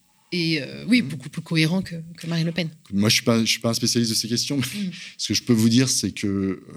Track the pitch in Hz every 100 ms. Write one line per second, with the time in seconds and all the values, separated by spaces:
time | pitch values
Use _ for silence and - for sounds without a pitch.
0 | _ _ - 180 165 156 131 139 143 240
1 | 139 151 147 - - 160 160 185 185 170
2 | 165 170 165 165 165 165 165 - - 98
3 | 107 - - 117 110 - 117 113 113 120
4 | 117 110 107 117 - 143 127 202 190 -
5 | - - - 107 - 113 113 117 131 -
6 | 101 - 104 98 95 92 -